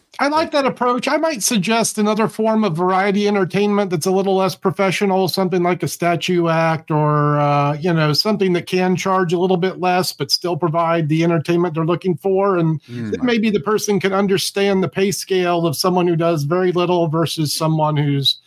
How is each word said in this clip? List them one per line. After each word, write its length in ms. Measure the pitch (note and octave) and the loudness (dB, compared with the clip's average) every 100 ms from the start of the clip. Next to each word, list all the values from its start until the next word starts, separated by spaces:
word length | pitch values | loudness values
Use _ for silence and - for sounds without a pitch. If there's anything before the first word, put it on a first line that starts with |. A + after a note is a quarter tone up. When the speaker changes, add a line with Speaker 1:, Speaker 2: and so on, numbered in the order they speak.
| _ - | _ -4
Speaker 1:
I 80 | C#4+ | -2
like 240 | D4+ E4 | 0 0
that 140 | D4 C4 | 0 0
approach. 420 | - B3 B3 C4+ | 0 -2 0 -2
I 100 | D4+ | -2
might 240 | D#4+ C4 | -2 -2
suggest 560 | - A#3 E3+ A3+ - - | -2 -2 0 0 0 0
another 300 | G#3 G#3+ G#3 | 0 0 -2
form 360 | - A3 A3 | 0 0 0
of 120 | G#3+ D#3+ | 0 0
variety 520 | F3+ F#3+ G3+ G3 G3+ | 0 2 0 0 2
entertainment 640 | G#3 F3+ F#3+ G#3 G3+ G3 | 0 0 0 0 0 0
that's 160 | F3 F#3+ | -2 0
a 60 | |
little 240 | F#3+ G3 F#3+ | 0 2 2
less 180 | F#3+ F#3 | 0 0
professional, 720 | G3 - F#3+ - G3+ F#3+ F#3 | -4 0 0 0 0 0 0
something 360 | - F#3 F#3 | 0 0 0
like 180 | F3 F3 | 0 0
a 60 | C#3+ | -4
statue 600 | - E3+ E3+ - F3 E3+ | -2 -2 0 0 0 2
act 420 | E3 E3 D#3+ - | 2 2 -2 -2
or, 480 | D3+ D3+ D3+ D3 D3 | 0 2 2 2 2
uh, 340 | C#3+ C#3+ C#3+ D3 | 2 2 0 0
you 160 | F3+ | 0
know, 180 | E3 D3+ | 2 2
something 400 | C#3+ G#3+ G#3 F#3+ | 0 0 0 0
that 140 | F3 E3 | 0 -2
can 280 | F3+ F#3 F3+ | -2 0 0
charge 380 | G3 F#3 F3 | 0 0 0
a 60 | F3 | 0
little 180 | F#3 F#3 | 2 2
bit 220 | F#3 D3+ | 0 -2
less 320 | F3+ F3+ - | 0 0 -2
but 180 | - D3 | -4 -4
still 280 | - F3 E3+ | -4 -2 -2
provide 520 | F3 E3 E3 E3+ D3+ | -2 0 0 0 0
the 140 | D#3 | 0
entertainment 500 | E3+ E3+ D#3+ E3+ F3 | 2 0 0 0 0
they're 120 | D#3+ D#3+ | -2 -2
looking 320 | F3 F#3+ E3 | -2 -2 -2
for. 400 | G3 F#3+ G3 F3 | 0 0 2 2
And 240 | E3 D#3 | 0 -2
Speaker 2:
Mm. 280 | - A#2+ G#3 | -8 -10 -6
Speaker 1:
then 140 | - B3 | -2 0
maybe 240 | A#3 A3 | 0 0
the 100 | G3 | -2
person 380 | - G#3+ - G3 | 0 -2 0 0
can 120 | G3 | 0
understand 680 | F#3+ G3+ F#3+ - G3+ G3+ F#3+ | 0 0 0 -2 -2 0 2
the 60 | F3 | 0
pay 200 | F#3+ G3 | 0 -2
scale 540 | - - F#3+ F3 F3 E3+ | -2 -2 -2 0 0 0
of 100 | C#3+ | 0
someone 280 | F#3+ F3+ F3 | 0 2 0
who 100 | E3 | 2
does 280 | E3 E3+ | 0 0
very 280 | C#3+ F3+ F#3 | 0 0 0
little 360 | F3 F3 F3+ E3+ | 0 0 0 0
versus 460 | D#3+ D#3+ - D3 | 0 -2 -2 -4
someone 420 | - D#3+ D#3 D3+ D3 | -2 -2 0 0 0
who's 400 | D3 C#3 C3+ - | 0 0 0 -2